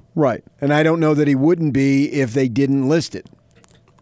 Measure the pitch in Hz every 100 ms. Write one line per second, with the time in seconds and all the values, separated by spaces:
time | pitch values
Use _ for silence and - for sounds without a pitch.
0 | - 165 139 - - - 143 147 160 165
1 | 156 151 147 135 147 175 156 135 139 139
2 | 143 139 127 131 131 113 139 139 131 165
3 | - 92 - _ _ _ - - _ _